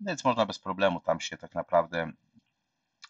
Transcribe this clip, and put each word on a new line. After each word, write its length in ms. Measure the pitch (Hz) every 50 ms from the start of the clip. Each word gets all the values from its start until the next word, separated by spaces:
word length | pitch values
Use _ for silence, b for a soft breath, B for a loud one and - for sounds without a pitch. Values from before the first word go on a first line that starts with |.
Więc 240 | 208 196 170 135 -
można 220 | 135 120 117 110
bez 120 | 98 - -
problemu 420 | - 95 95 90 98 95 87 85
tam 200 | - - 85 82
się 160 | - - -
tak 180 | - - 82 -
naprawdę, 580 | 85 80 - - 85 85 80 85 85 82 78 71 _ _ _ _ _ _ _ _ _ _ _ _ _ _ _ _ _ - -